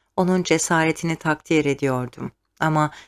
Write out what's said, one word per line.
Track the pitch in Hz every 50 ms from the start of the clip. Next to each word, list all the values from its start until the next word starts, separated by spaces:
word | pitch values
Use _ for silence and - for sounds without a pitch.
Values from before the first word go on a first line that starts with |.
| _ _ _
Onun | - 185 180 185 180 175
cesaretini | - 160 165 - - 175 165 160 160 160 - - 165 160
takdir | - - 160 151 151 - - 165 156 147
ediyordum. | 143 139 139 143 139 131 127 123 120 - - 127 127 - _ _ _ _ -
Ama | - 160 156 156 151 147 - - -